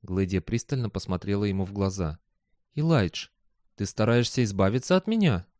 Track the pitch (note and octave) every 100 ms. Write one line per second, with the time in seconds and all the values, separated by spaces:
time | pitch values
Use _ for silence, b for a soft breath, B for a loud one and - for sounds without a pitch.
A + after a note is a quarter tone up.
0 | - F#2 F#2+ F#2 - A#2 - C3+ A#2 G2+
1 | - F#2 G2+ G2+ G#2 G2 F#2+ G2+ G2 F#2+
2 | E2 D#2 _ _ _ _ _ - D#3+ D#3
3 | F#2 - - _ _ _ _ _ G2+ -
4 | G#2+ A#2+ A#2+ - A2+ G2+ F#2+ A#2+ - F#3
5 | F#3 A3+ G3 F#2+ F2+ _